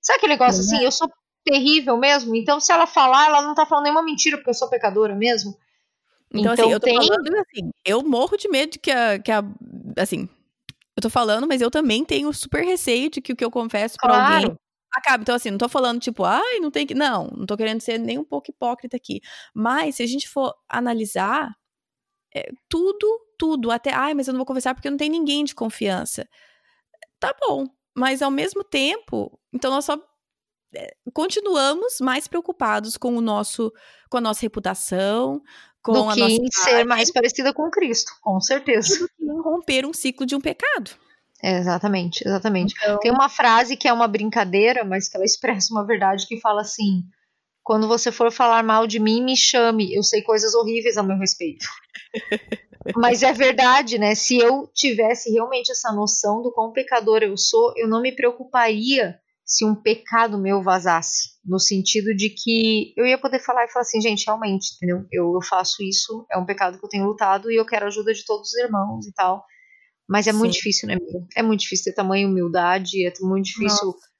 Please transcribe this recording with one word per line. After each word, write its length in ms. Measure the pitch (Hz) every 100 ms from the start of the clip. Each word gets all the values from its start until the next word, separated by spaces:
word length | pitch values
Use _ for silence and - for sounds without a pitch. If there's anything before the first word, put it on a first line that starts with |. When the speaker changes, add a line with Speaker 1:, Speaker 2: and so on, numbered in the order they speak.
Speaker 1:
Sabe 160 | - 523
aquele 160 | 415
negócio 280 | - 247 185
Speaker 2:
Não 120 | 190 226
Speaker 1:
assim? 80 |
Speaker 2:
é? 20 | 247
Speaker 1:
Eu 60 |
sou 160 | - 320 - _ _ -
terrível 520 | 277 269 311 262 233
mesmo. 380 | 269 285 233 226
Então, 240 | 226 294
se 120 | -
ela 160 | 330 339
falar, 400 | 339 262 262 302
ela 140 | 294
não 140 | 294 302
tá 100 | 311
falando 200 | 302 294
nenhuma 180 | 302
mentira, 340 | 330 302 311 285
porque 120 | 285
eu 20 | 233
sou 140 | 254
pecadora 460 | 240 220 196 214 196
mesmo. 420 | 233 233 202 196 _ _ _ _ _ _ _
Speaker 2:
Então, 180 | 208 208
Speaker 1:
Então, 140 | 233 226
Speaker 2:
assim, 60 |
eu 80 | 220
tô 60 | 254
Speaker 1:
tem 100 | 240
Speaker 2:
falando, 400 | 311 403 294 403
assim, 340 | 381 254 170 - -
eu 180 | 220
morro 340 | 294 240 302 403
de 100 | 415
medo 220 | 277 311
de 60 | -
que 120 | -
a, 260 | 262 233 202
que 120 | 208
a, 120 | 214 202 - - - - -
assim, 320 | 190 170 185 _ _ _ - _ _ -
eu 60 |
tô 80 | 220
falando, 380 | 247 233 214 285
mas 140 | 262
eu 100 | 233
também 340 | 302 294 220 311
tenho 260 | 277 294
super 300 | 294 - -
receio 460 | 359 370 - 240 294
de 120 | 285
que 120 | -
o 20 | 247
que 80 |
eu 60 | 233
confesso 480 | 240 226 208 220 -
pra 140 | 254
alguém 300 | 247 262 311
Speaker 1:
Claro. 120 | - 165 _ _ _
Speaker 2:
acabe. 300 | - - 254
Então, 120 | 214 247
assim, 140 | 233
não 60 | 196
tô 100 | 240
falando, 300 | 277 254 240
tipo, 240 | 247 233
"Ai, 360 | 180 233 453 480
não 80 | 311
tem 140 | 294 285
que", 80 |
não, 340 | 262 285 214 - -
não 100 | 185
tô 120 | 208
querendo 240 | 220 220
ser 160 | 233 226
nem 180 | 226 247
um 40 |
pouco 280 | 311 285 -
hipócrita 440 | - 240 247 247 247
aqui. 240 | - 196 - - - -
Mas, 400 | 220 269 311 262
se 80 |
a 40 | 233
gente 200 | 262 -
for 240 | 285 262 - _
analisar, 880 | - 240 233 208 190 196 269 277 214 _ _ _ _ _ _ _ -
é, 140 | - 254 _
tudo, 380 | 330 370 403 415 453 _ _
tudo, 340 | 320 302 233
até, 200 | 233 269
"Ai, 200 | - 277
mas 140 | 294 269
eu 60 |
não 60 | 262
vou 60 | 262
confessar 300 | 262 254 254
porque 140 | 277
não 80 | 277
tem 120 | 302
ninguém 340 | 330 294 285 294
de 100 | -
confiança." 720 | 226 - 208 185 - - - _ _ _ _ _ _ _ - _
Tá 160 | 508 554
bom, 240 | 508 285 269 _ _ -
mas 260 | 262 269
ao 100 | 277
mesmo 320 | 277 349 403
tempo, 760 | 392 285 277 427 - 226 202 _ _
então 180 | 254 269
nós 140 | 269 285
só, 120 | 302 - _ _ _ _ _ _ -
é, 200 | - - -
continuamos 840 | 277 349 415 403 330 269 320 466 -
mais 260 | 262 254 -
preocupados 720 | 339 339 349 233 214 214 -
com 180 | 247 240
o 40 |
nosso, 500 | 226 208 208 - 220 - - _ _
com 80 | 247
a 40 |
nossa 200 | 233 214
reputação, 1000 | 220 214 185 190 - 185 196 220 262 285 _ - - _
com 100 | -
Speaker 1:
Do 160 | 226 214
Speaker 2:
a 40 |
Speaker 1:
que 60 | 214
Speaker 2:
nossa 160 | 226 226
Speaker 1:
em 60 | 247
ser 200 | - 185 240
Speaker 2:
imagem 40 | 233
Speaker 1:
mais 260 | 233 233
parecida 420 | - 240 226 269
com 160 | - 320
Cristo, 400 | 403 320 233 - -
com 180 | - 190
certeza. 540 | - 269 269 233 - 381
Speaker 2:
do 80 | 349
que 160 | _
em 180 | 311 311
romper 440 | 320 339 330 262 277
um 80 |
ciclo 320 | 330 262 254 262
de 100 | 277
um 60 |
pecado. 500 | 302 - 539 571 196 - _ _ _ _
Speaker 1:
Exatamente, 800 | 185 185 180 175 208 190 175 - -
exatamente. 460 | 196 220 190 190 -
Speaker 2:
Então 200 | 214 208
Speaker 1:
Tem 120 | 220
uma 180 | 240 269
frase 480 | - 247 226 240 269
que 100 | -
é 60 |
uma 140 | 233 233
brincadeira, 760 | 202 214 233 196 190 220 254
mas 240 | 202 190 190
que 80 | 196
ela 100 | 190
expressa 480 | - 262 208 185
uma 120 | 220 202
verdade 420 | 220 190 196 190
que 120 | 226
fala 220 | 226 208
assim, 420 | 208 - 202 190 180 _ _ _ _ _
"Quando 240 | - 220 214
você 240 | 226 240
for 200 | 226 233
falar 320 | 233 240 226
mal 220 | 226 220 226
de 120 | 220
mim, 240 | 214 226
me 140 | 254 254
chame, 560 | - 254 233 220 202 202
eu 80 |
sei 180 | 208 214
coisas 320 | 208 220 220
horríveis 440 | 233 220 226 226 208
a 60 |
meu 140 | 196 190
respeito." 480 | 190 - 170 143 -
Speaker 2:
<laughs> 1300 | - _ - - 220 - 208 - 202 _ - - 202
Speaker 1:
Mas 280 | 240 240
é 80 | 262
verdade, 680 | 262 262 240 247 262 240 233
né? 160 | 208 214
Se 220 | - 247
eu 300 | 233 269 -
tivesse 580 | - 277 220 220 240 233
realmente 400 | 226 233 262 240
essa 200 | - 233
noção 480 | 208 208 - 208 214
do 100 | 240
quão 200 | 233 220
pecador 480 | 226 - 247 214 220
eu 140 | 214 196
sou, 360 | - 226 240 -
eu 100 | 226
não 140 | 226
me 100 | 254
preocuparia 1080 | 254 240 247 254 254 233 214 233 269 196 170 _ _ -
se 200 | - 214
um 100 | 214
pecado 600 | 214 220 - 233 226 208
meu 240 | 190 196
vazasse, 680 | 185 185 180 165 160 - - _ 190
no 140 | 185
sentido 560 | - 196 190 214 208 202
de 140 | 208
que 640 | 208 - 226 220 214 - -
eu 80 | 247
ia 120 | 262
poder 220 | 269 262
falar 260 | - 247 233
e 40 |
falar 120 | -
assim, 180 | - 226
"Gente, 240 | 220 208 -
realmente, 500 | 214 214 190 - -
entendeu? 300 | 180 180 190
Eu, 220 | 180 170 180
eu 60 |
faço 400 | 180 190 185 -
isso, 420 | 196 190 - 226 240
é 60 | 185
um 80 | 185
pecado 320 | 196 190 185
que 60 | 202
eu 40 |
tenho 160 | 202 196
lutado 460 | 214 208 196 220
e 40 | 226
eu 100 | 220
quero 200 | 220 202
a 20 |
ajuda 260 | 202 214
de 120 | 214 -
todos 240 | 208 -
os 60 | 240
irmãos 500 | 247 208 202 220 208
e 60 |
tal." 300 | 196 185 190 - _ _ _ _ _ -
Mas 200 | 202 208
é 60 |
muito 200 | 214 226
Speaker 2:
Sim. 40 | -
Speaker 1:
difícil, 300 | 208 202 214
né, 80 | 185
amiga? 320 | 175 180 180 247
É 80 |
muito 180 | 226 208
difícil 240 | - 190 -
ter 80 |
tamanha 340 | 190 190 196 196
humildade, 800 | 190 175 180 175 190 180 190 175
é 80 | 180
muito 240 | 190 190 190
difícil 420 | 220 202 208 202
Speaker 2:
Nossa. 180 | 180 _